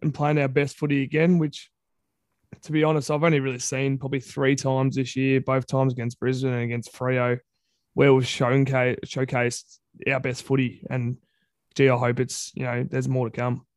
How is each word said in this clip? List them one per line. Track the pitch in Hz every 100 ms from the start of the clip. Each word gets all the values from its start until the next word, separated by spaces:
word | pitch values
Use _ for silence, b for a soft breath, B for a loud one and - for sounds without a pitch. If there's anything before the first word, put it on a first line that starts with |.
and | 156
playing | 139 147 151
our | 139
best | 135 143 -
footy | 147 143
again, | 135 151 170 175
which, | 151 - - _ _ _ _ _ _ _ _ -
to | -
be | 151
honest, | 151 156 131
I've | 151
only | 165 147
really | 135 123
seen | - 131 139 135
probably | 135 139
three | - - 135 139
times | 135 131 135 131
this | 127 131
year, | 135 135
both | 131 131 127
times | 135 135
against | 123 120 -
Brisbane | 123 131 131
and | 123
against | 120 120 -
Freo, | - 127 127 123 123 _ _ _ _ _
where | - 139
we've | 131 123
shown | - 123 139
ca-, | 135 131 127 - -
showcased | 139 131 131 120 - - _ _ - -
our | 135
best | 131 123
footy. | - 135 127 - -
And | 127 120 127 _ _ _ _ _ -
gee, | 135
I | 120
hope | 123 123
it's, | 127 - -
you | -
know, | 127 120 123
there's | 131 131
more | 131 117
to | 113
come. | 123 123 -